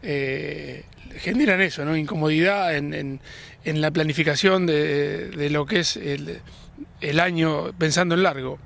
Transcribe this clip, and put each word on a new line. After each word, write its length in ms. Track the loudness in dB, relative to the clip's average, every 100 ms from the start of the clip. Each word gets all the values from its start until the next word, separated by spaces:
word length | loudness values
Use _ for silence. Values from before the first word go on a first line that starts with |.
eh, 800 | -4 -2 -2 -4 -6 -10 -12 -14 -16 -20 -18 -10
generan 420 | -4 2 4 4
eso, 240 | 2 0 -2
¿no? 100 | 0
Incomodidad 800 | 0 0 2 4 4 4 0 0
en, 180 | -2
en, 260 | -6 -6 -8 -12 -18 -18 -10
en 180 | -4 0
la 100 | 2
planificación 760 | 2 0 2 2 4 4 4 4
de, 640 | 2 2 2 0 -2 -8
de 200 | -4 0
lo 160 | 0 2
que 140 | 0
es 180 | 0 -4
el, 420 | -4 -6 -6 -12 -14 -20 -20 -18 -20 -10
el 180 | 0 2
año 520 | 2 2 2 0 -4 -2
pensando 360 | 0 2 2 4
en 80 |
largo. 360 | 2 0 -8 -10